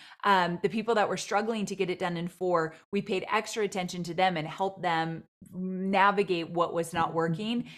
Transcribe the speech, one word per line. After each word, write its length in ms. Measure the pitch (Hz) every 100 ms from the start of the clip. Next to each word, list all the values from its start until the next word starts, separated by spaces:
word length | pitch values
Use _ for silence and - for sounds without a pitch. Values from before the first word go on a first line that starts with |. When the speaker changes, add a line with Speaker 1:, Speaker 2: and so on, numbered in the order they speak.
| - -
Speaker 1:
Um, 360 | 202 190 175 175
the 80 | 196
people 260 | 220 220 214
that 120 | 190
were 100 | 180
struggling 480 | - 202 220 226 196
to 80 | 196
get 140 | 180
it 100 | 180
done 180 | 180 170
in 100 | 175
four, 460 | - 185 170 160 - _
we 100 | 202
paid 240 | 202 185 -
extra 320 | 214 214 233
attention 400 | 202 196 180 180
to 100 | 165
them 220 | 170 185 170
and 120 | 151
helped 340 | - 190 190
them 420 | 175 165 160 165 - _ -
navigate 960 | 180 185 185 190 196 202 196 190 175 160
what 240 | 170 170
was 180 | 170 165
not 140 | 170 165
Speaker 2:
Mm-hmm. 100 | 160
Speaker 1:
working. 500 | 165 165 214 240 -